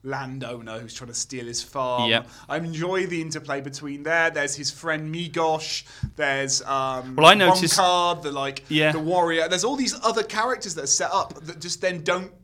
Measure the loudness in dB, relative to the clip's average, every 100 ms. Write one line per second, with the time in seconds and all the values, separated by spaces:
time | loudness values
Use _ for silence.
0 | -6 -8 -6 -8 -10 -10 -10 -12 -12 -14
1 | -10 -8 -8 -8 -8 -8 -8 -4 -2 0
2 | 2 2 0 -20 -8 -6 -6 -4 -2 -2
3 | -2 -4 -6 -8 -6 -8 -6 -10 -10 -8
4 | -2 2 2 0 -4 -4 -6 -6 -4 -4
5 | -4 -6 -4 0 0 0 -4 -8 -10 -10
6 | -10 -2 0 0 0 -2 0 0 0 -4
7 | -4 8 10 10 8 6 4 4 4 4
8 | 2 0 -4 -4 -6 -6 -2 2 4 2
9 | 0 2 4 2 2 0 0 0 -2 0
10 | 0 0 -2 -2 -2 -2 -6 -8 0 0
11 | 2 0 -2 -8 -14 -12 -8 -4 -2 -2
12 | -2 -2 -2 -16